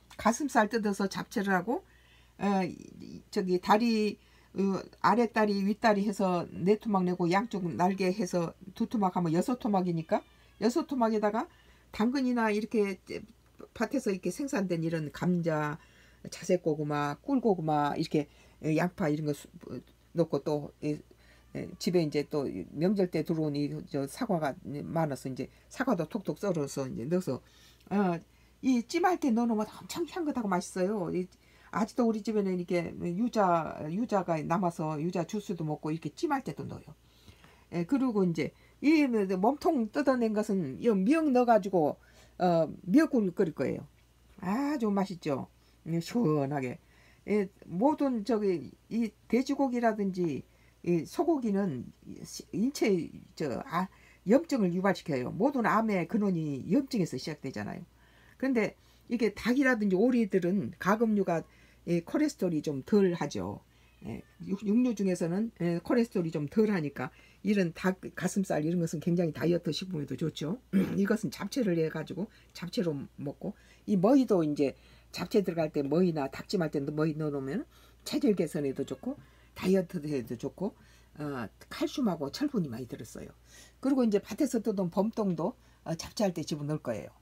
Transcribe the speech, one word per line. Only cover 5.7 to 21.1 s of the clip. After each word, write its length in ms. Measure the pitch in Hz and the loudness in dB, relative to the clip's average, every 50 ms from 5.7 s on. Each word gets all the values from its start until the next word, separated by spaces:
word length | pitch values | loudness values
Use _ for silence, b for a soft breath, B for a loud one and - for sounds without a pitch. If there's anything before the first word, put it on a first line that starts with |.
| 208 - - 220 208 196 202 | 0 2 4 4 4 4 2
해서 400 | 220 190 - 196 185 180 170 165 - | 0 0 0 0 2 2 0 -2 -4
네 260 | - - 165 190 214 | -6 -2 2 2 2
토막 280 | 214 - 226 202 185 180 | 2 2 0 0 2 2
내고 260 | 180 180 - 175 165 | 2 0 0 2 2
양쪽 380 | 180 196 240 - - 185 180 165 127 | 2 2 0 0 -4 -4 -4 -4 0
날개 320 | 101 180 185 196 190 185 | 2 2 2 2 2 0
해서 460 | 180 190 214 185 180 - 175 165 160 - - - - - | 0 0 0 -2 -2 -2 -2 -2 -2 -6 -12 -18 -20 -6
두 120 | - 226 | -6 -4
토막 300 | - - 214 196 180 - | -2 0 0 0 0 2
하면 160 | 185 175 165 160 | 0 0 2 2
여섯 260 | 180 - - 247 - | 2 2 0 -2 -2
토막이니까 640 | - 214 202 185 185 180 170 160 160 - 202 247 b b b b b b b b | -2 0 0 2 2 0 -2 -2 -2 0 -2 -2 b b b b b b b b
여섯 260 | 196 233 240 330 - | 0 0 2 0 -2
토막에다가 640 | - 294 254 233 220 226 214 214 208 208 233 330 b b b b b b b b b - | -2 0 2 2 2 2 2 2 0 0 0 -4 b b b b b b b b b -4
당근이나 580 | - 214 247 262 285 262 247 247 233 226 214 | 0 0 0 2 0 0 0 2 2 2 2
이렇게 500 | 208 214 226 - - 214 202 196 185 - _ - - - - - - _ _ _ _ - - - _ | 2 0 -2 0 0 0 0 0 -2 -6 _ -10 -10 -10 -10 -12 -20 _ _ _ _ -20 -20 -18 _
밭에서 360 | - 220 - - 262 - 214 | -4 -4 -2 -2 -2 -2 -2
이렇게 200 | 190 180 - 180 | -2 -2 -4 -6
생산된 520 | - - 294 269 - 208 196 180 175 165 160 | -4 -4 -6 -4 -2 -2 0 0 -2 -2 -2
이런 300 | 165 165 160 151 139 - | -2 -2 -2 -4 -6 -6
감자, 680 | - - 175 180 175 165 165 156 151 151 147 151 b b b b b b b b b - - | -2 0 0 2 2 0 0 0 0 0 -2 -4 b b b b b b b b b -16 -14
자색고구마, 880 | - - 175 - 185 180 - 165 147 156 151 147 147 147 147 147 147 - _ | -14 -8 0 0 0 2 2 0 -2 -2 -2 -2 -2 -2 -2 -2 -4 -6 _
꿀고구마 720 | - 277 247 214 226 185 175 156 156 151 147 147 143 - | -2 -2 2 2 2 2 2 2 2 2 2 2 0 0
이렇게, 320 | - 160 - - 151 143 b b b b b b b - | -2 -2 0 0 0 0 b b b b b b b -2
에, 120 | 151 156 | 0 2
양파 320 | 156 170 180 - - 190 147 | 2 2 0 -2 -2 -2 -2
이런 180 | 151 151 156 | 0 0 -2
거 60 | 147 143 | -4 -4
수-, 160 | - - - - 170 - - | -6 -8 -16 -20 -18 -14 -12
어, 80 | 123 127 - - _ _ _ _ - | -12 -12 -12 -16 _ _ _ _ -2
넣고 300 | 170 165 - - 143 - | 0 0 0 0 -2 -2
또, 300 | 156 151 147 143 - - _ - | -2 -2 -2 -4 -8 -12 _ -4
에, 160 | 151 147 156 - _ | -4 -4 -4 -8 _